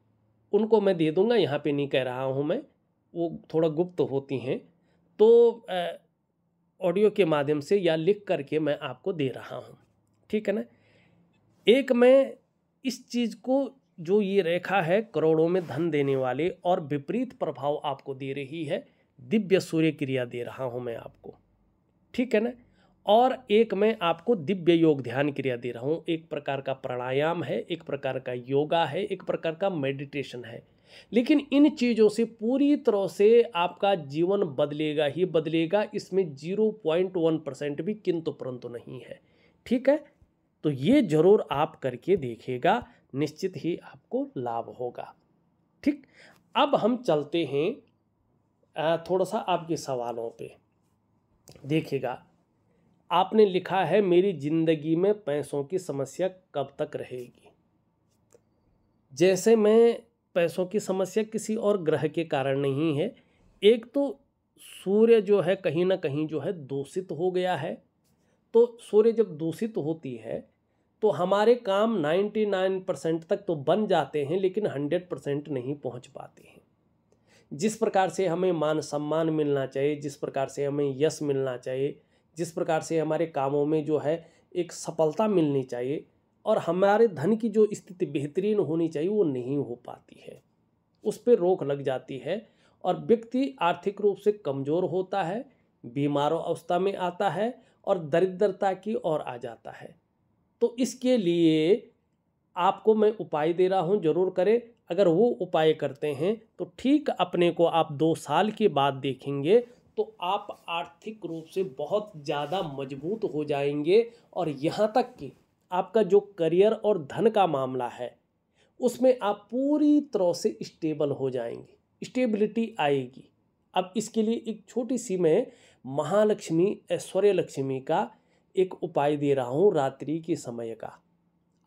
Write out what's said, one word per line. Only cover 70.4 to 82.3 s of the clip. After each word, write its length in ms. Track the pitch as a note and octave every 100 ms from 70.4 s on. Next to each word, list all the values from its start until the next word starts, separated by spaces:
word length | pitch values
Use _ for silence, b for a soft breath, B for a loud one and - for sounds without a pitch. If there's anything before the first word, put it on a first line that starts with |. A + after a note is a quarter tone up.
| - _ _ _ _ _
तो 60 | G#3+
हमारे 440 | C#3 F3+ G3 G#3+ A#3+
काम 400 | A3 G3 A3+ A3
नाइंटी 480 | D3 F3 G#3 A3 G#3+
नाइन 320 | F#3+ F#3+ F#3+
परसेंट 420 | F#3 F3+ E3 E3 E3
तक 180 | G3+ -
तो 100 | D#3+
बन 280 | C3+ F#3+ G#3
जाते 360 | F3 C#3 D3 C#3
हैं, 140 | F#3
लेकिन 280 | F#3+ F#3 D#3
हंड्रेड 400 | C#3 C#3+ F3 F3+
परसेंट 400 | C#3+ C#3+ C#3+ D3
नहीं 260 | C3+ B2 C#3+
पहुंच 300 | C3 B2+ -
पाते 360 | - - _
हैं। 180 | _ - _ _ _ _ _ b b b -
जिस 240 | D3 G#3+ A3
प्रकार 320 | G#3+ G3 F#3
से 180 | - F#3
हमें 240 | E3+ F#3
मान 260 | E3+ D3+ D#3
सम्मान 480 | C#3+ D3 D3 D#3 D#3+
मिलना 340 | D#3 D3 C#3+ C3
चाहिए, 300 | C3+ C#3+ D3
जिस 180 | C#3+ -
प्रकार 300 | D3+ C#3 C3+
से 180 | - C#3+
हमें 300 | C#3+ C#3+ C3
यश 220 | D#3 D#3
मिलना 340 | D3 C3+ C3+ A#2+
चाहिए, 420 | C3 C3 C#3+ - b b _